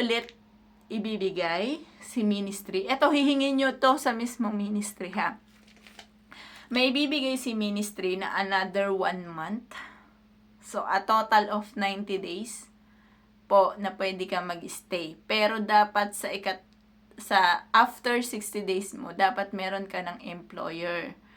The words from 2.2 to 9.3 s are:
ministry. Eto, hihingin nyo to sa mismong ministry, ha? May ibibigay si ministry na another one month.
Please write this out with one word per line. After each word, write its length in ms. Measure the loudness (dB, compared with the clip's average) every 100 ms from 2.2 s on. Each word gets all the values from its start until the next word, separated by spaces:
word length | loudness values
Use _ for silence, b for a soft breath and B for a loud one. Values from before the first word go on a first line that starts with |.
ministry. 640 | 2 2 -2 -8 -6 -4 -2
Eto, 240 | 2 4
hihingin 480 | 4 4 4 2 2
nyo 160 | 0 4
to 240 | 4 4
sa 160 | 2 -2
mismong 400 | -4 -4 -2 -2
ministry, 560 | -4 -4 -6 -8 -8 -4
ha? 160 | -4 -4 _ -20 -20 -20 -20 -20 -20 _ _ B B B B
May 240 | 2 2 2
ibibigay 400 | 0 0 -2 -2
si 160 | -4
ministry 640 | -2 -2 -2 -4 -4 -4 -2
na 160 | -2
another 640 | -2 0 0 0 0 0 0
one 320 | 0 -2
month. 480 | -8